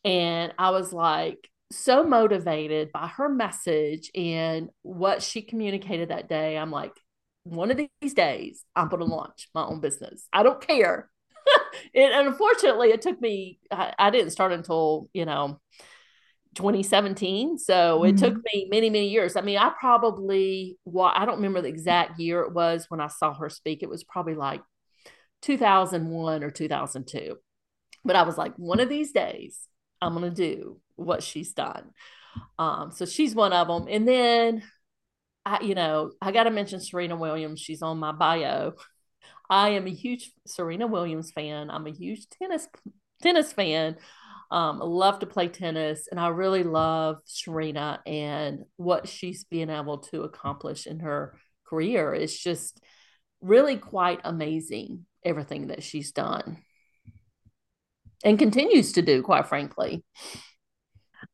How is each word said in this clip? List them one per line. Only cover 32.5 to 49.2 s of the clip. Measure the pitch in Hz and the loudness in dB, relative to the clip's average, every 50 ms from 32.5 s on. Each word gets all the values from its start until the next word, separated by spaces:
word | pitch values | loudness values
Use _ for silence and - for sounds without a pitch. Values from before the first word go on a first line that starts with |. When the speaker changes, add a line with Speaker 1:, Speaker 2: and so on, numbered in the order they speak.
| _ - | _ -4
Speaker 1:
Um, | 165 156 147 - 151 156 | -4 -4 -2 -4 -8 -10
so | 165 - 180 | -10 -10 -10
she's | 170 - - 302 269 214 | -6 -2 0 0 0 4
one | 226 214 196 180 | 4 4 4 4
of | 175 170 165 | 4 4 2
'em. | 170 170 - - | 0 -2 -4 -2
And | 208 214 220 240 | 0 2 4 4
then | 254 254 240 233 233 233 233 233 226 220 214 - _ _ _ _ _ _ _ _ _ _ _ _ _ _ _ | 4 6 6 4 6 4 4 4 2 -2 -6 -12 _ _ _ _ _ _ _ _ _ _ _ _ _ _ _
I, | 196 208 - - | -4 -4 -2 -2
you | 208 190 | -2 0
know, | 185 170 156 156 156 156 151 - _ | 0 0 0 0 0 -2 -4 -6 _
I | 185 190 196 | -6 0 2
gotta | 226 226 233 | 4 4 4
mention | 220 208 202 202 190 185 | 2 0 -4 -6 -8 -12
Serena | - - - 180 175 170 170 | -12 -8 -6 -6 -6 -4 -6
Williams. | 170 160 160 156 160 156 156 156 160 | -6 -4 -4 -4 -4 -6 -8 -10 -12
She's | - - 160 151 165 | -12 -12 -10 -8 -6
on | 160 160 160 | -6 -6 -4
my | 156 151 156 | -6 -6 -2
bio. | 151 170 156 165 170 151 135 135 143 - - 165 - - - _ _ _ _ _ _ _ - - - _ - | 0 2 2 2 2 0 -2 -2 -4 -4 -6 -8 -10 -16 -20 _ _ _ _ _ _ _ -20 -20 -20 _ 2
I | 190 196 202 208 | 4 4 4 4
am | 208 196 185 | 2 0 -4
a | 185 | -6
huge | 180 - - 247 247 247 - - _ _ _ | -8 -8 -6 -6 -6 -8 -8 -14 _ _ _
Serena | - - - 180 165 165 185 233 | -14 -10 -8 -6 -6 -4 -4 -4
Williams | 233 220 185 175 170 160 156 160 160 | -4 -2 -2 -4 -4 -6 -8 -8 -10
fan. | - 156 151 151 151 151 151 151 | -10 -10 -10 -8 -8 -10 -10 -10
I'm | 156 151 156 | -10 -10 -10
a | 156 151 | -12 -14
huge | 165 180 185 214 226 - - | -12 -12 -12 -12 -12 -14 -20
tennis, | - _ 370 381 359 311 - - - _ _ - - _ _ _ _ _ - | -14 _ -8 -6 -6 -6 -8 -10 -18 _ _ -20 -20 _ _ _ _ _ 0
tennis | 339 359 330 302 - - | 2 4 4 2 2 -2
fan. | - 196 165 156 160 160 160 160 160 - - - - - - - - - _ | -4 -2 -2 0 -2 -2 -2 -4 -8 -14 -20 -20 -20 -20 -20 -20 -20 -10 _
Um, | - 170 165 156 151 135 | -2 0 0 0 -2 -4
I | - | -6
love | 170 170 180 190 196 202 196 | -4 0 2 4 4 2 2
to | 202 | -4
play | 190 - 202 175 170 | -6 -4 -2 -2 -2
tennis, | 170 - 185 170 160 160 156 151 156 156 - - | -4 -6 -8 -6 -4 -4 -4 -4 -4 -6 -10 -10
and | - 175 | -6 -2
I | 170 170 | -2 -2
really | 165 170 190 190 190 190 180 | 0 0 0 0 2 2 0
love | 170 160 160 160 160 160 160 160 156 156 151 _ | 0 2 2 2 2 2 0 0 -2 -4 -6 _
Serena | - - - - - 160 160 160 156 147 147 143 151 147 - - | -14 -12 -12 -10 -8 -6 -6 -6 -4 -6 -6 -6 -6 -6 -8 -8
and | - 156 151 147 147 147 151 151 143 143 - - - _ | -8 -6 -6 -6 -6 -6 -6 -6 -6 -8 -10 -14 -18 _
what | - 175 175 180 - - - | -6 -2 0 0 0 0 -6
she's | - - | -12 -12